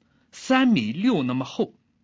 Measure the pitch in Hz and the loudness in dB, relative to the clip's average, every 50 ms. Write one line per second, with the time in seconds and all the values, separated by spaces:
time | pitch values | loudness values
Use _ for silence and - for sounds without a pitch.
0 | _ _ _ _ _ _ - - - - 262 262 269 247 214 131 107 107 123 175 | _ _ _ _ _ _ -20 -10 -2 0 2 4 4 4 4 2 0 -2 -4 -2
1 | 208 - 233 156 127 127 127 131 127 - - - - - _ _ _ _ _ _ | 0 0 2 2 0 -2 -2 -4 -6 -6 -4 -4 -4 -4 _ _ _ _ _ _